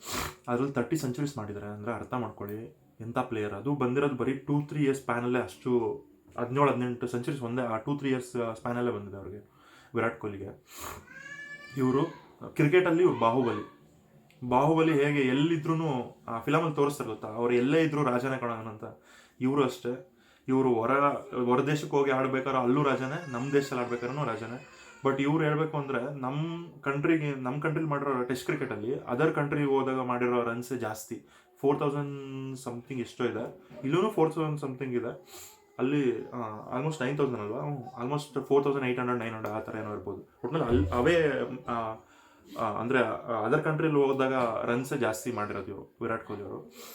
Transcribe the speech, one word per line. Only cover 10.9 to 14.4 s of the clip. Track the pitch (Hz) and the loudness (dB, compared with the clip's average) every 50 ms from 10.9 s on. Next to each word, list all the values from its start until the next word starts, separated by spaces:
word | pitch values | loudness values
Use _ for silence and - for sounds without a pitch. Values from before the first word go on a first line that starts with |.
| - - - - - - - - - - - - - - - - - 135 | -12 -14 -16 -18 -20 -18 -16 -16 -14 -14 -14 -14 -16 -16 -16 -10 -4 0
ಇವ್ರು | 131 127 127 139 156 170 - - - - - - 120 - - | 2 2 4 4 2 0 -2 -8 -18 -20 -20 -16 -16 -8 0
ಕ್ರಿಕೆಟಲ್ಲಿ | - 151 147 170 185 180 180 165 165 180 | 4 4 6 8 6 6 6 6 6 6
ಇವ್ರು | 160 - 113 | 6 6 6
ಬಾಹುಬಲಿ. | 113 113 117 135 123 117 107 104 98 - - - - - _ _ _ _ _ - _ _ _ - | 4 4 4 4 2 2 0 -2 -4 -10 -14 -20 -20 -20 _ _ _ _ _ -20 _ _ _ -10